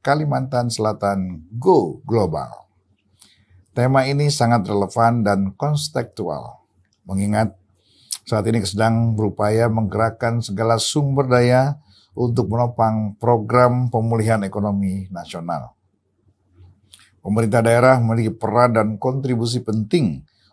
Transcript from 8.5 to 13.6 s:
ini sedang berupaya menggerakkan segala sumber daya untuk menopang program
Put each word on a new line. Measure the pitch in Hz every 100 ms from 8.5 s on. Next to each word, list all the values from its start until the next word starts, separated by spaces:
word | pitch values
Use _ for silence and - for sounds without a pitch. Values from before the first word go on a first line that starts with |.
ini | 117 95
sedang | 98 110 113 117 107
berupaya | 104 - 104 110 117
menggerakkan | 113 104 98 113 - 117 117
segala | 110 98 113 113
sumber | - 151 143 135 127
daya | 123 123 127 135 143 _ _ _
untuk | - 120 120 104
menopang | 117 120 117 113 110 107 104
program | 120 117 104 123